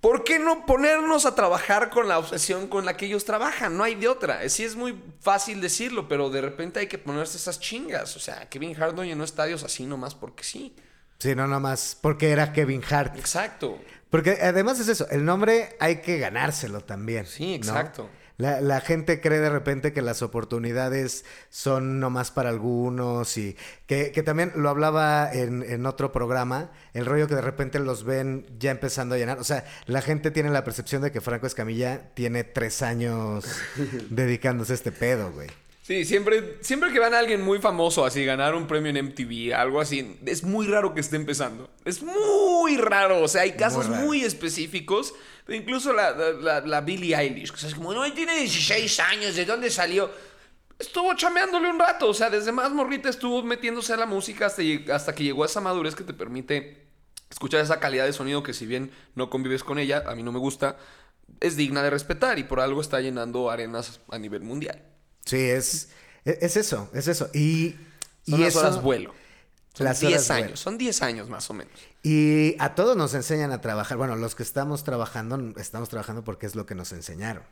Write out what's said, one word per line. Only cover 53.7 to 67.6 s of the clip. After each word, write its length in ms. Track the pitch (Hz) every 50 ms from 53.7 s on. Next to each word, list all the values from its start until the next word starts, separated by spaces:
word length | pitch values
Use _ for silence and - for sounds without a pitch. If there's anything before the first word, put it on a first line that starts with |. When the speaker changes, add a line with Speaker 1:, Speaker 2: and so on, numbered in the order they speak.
| 226 240 226 233 233
Speaker 1:
a 20 |
la 100 | 220 226
música 420 | 226 202 196 190 - 208 - 214 202
hasta 140 | 196 -
lleg-, 280 | 180 156 156 147 151 -
hasta 260 | 135 143 143 - 143
que 80 | 143 151
llegó 200 | 143 139 131 151
a 20 |
esa 160 | 160 - 208
madurez 340 | 196 185 185 180 165 156 156
que 80 | - 190
te 100 | 180 -
permite 720 | - 92 110 123 131 127 - 147 143 139 143 - - - _ _ _ _ _ _ - _ _
escuchar 300 | - - - 131 - 156
esa 180 | 151 147 160 156
calidad 240 | - 147 135 127 131
de 80 | 139
sonido 320 | 143 - 135 135 143 143 143
que 100 | 139 127
si 120 | - 123
bien 260 | 110 120 127 135 135 - - - _ _
no 140 | 127 127 127
convives 340 | - 131 131 131 131 131 131
con 160 | - 143 147
ella, 240 | 143 139 139 147 147
a 100 | - 120
mí 60 | 117
no 120 | 117 120 120
me 60 | 127
gusta, 360 | 127 139 135 - - 139 143 - - - - - - _ _ _ - _ - -
es 160 | - 170 165
digna 260 | 147 151 135 135 143
de 100 | 139 143
respetar 480 | 143 147 147 - 170 - - 262 240 160
y 40 | 131
por 160 | - 135 127
algo 220 | 131 135 139 143
está 180 | 151 151 - 131
llenando 500 | 127 131 127 123 117 117 120 123 127 120
arenas 520 | 113 117 117 113 117 117 117 - - - _ _
a 100 | - 117
nivel 220 | 107 107 101 104
mundial. 420 | 92 113 120 143 151 - - - - - _ _ _ _ _ _ - -
Speaker 2:
Sí, 100 | - 131 131 127
es, 400 | 123 131 127 - - - - - - - - - - - _
e-, 140 | 143 170 175
es 160 | - 175 175 208
eso, 320 | 214 - 160 113 101 101 -
es 140 | 123 139 156
eso. 220 | 175 165 - - -
Y, 420 | 147 147 156 160 160